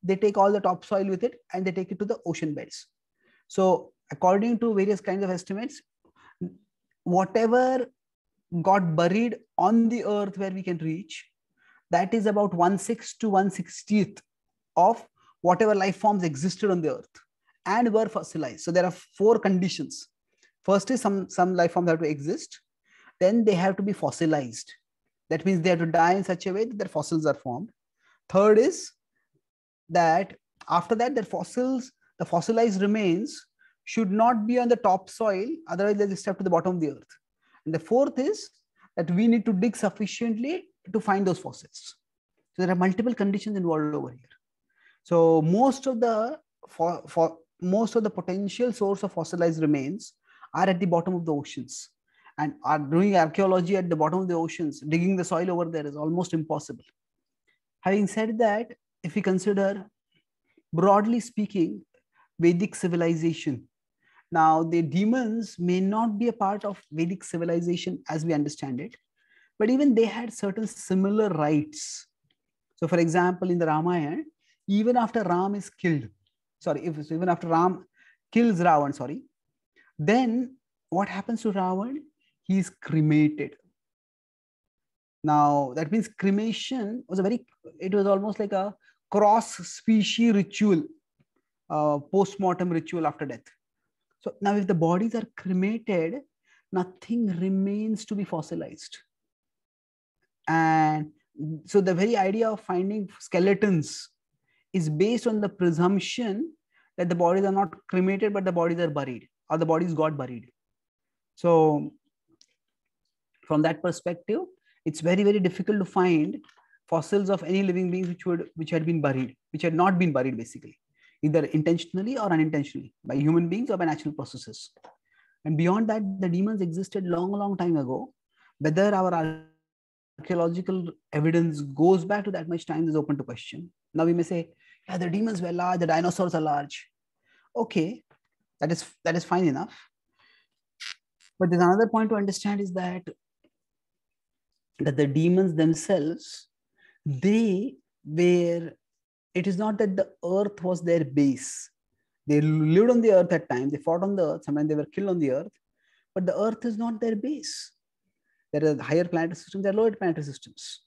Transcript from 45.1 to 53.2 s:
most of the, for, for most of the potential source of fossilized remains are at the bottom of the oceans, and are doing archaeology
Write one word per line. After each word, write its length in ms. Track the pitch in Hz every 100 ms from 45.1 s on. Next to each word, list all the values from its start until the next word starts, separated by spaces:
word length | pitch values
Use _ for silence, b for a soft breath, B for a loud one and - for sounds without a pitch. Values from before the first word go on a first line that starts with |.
| 170 165 165
most 440 | 156 190 269 262 269
of 140 | 247
the, 380 | 240 220 226 311 _ _ -
for, 340 | - 165 170 -
for 300 | - 160 165 _ _
most 360 | 180 196 226 233
of 80 |
the 60 | 214
potential 600 | 190 175 185 202 - 247
source 300 | - 196 196
of 100 | 196
fossilized 480 | - 160 180 170 160
remains 540 | 156 147 135 196 - _ B B B
are 140 | 151 190
at 100 | 180
the 80 | 185
bottom 280 | 170 175
of 100 | 180
the 80 | 165
oceans, 560 | 147 139 - 120 - - _ _ b b -
and 160 | 151 -
are 140 | 127 151
doing 380 | 143 160 202
archaeology 600 | 190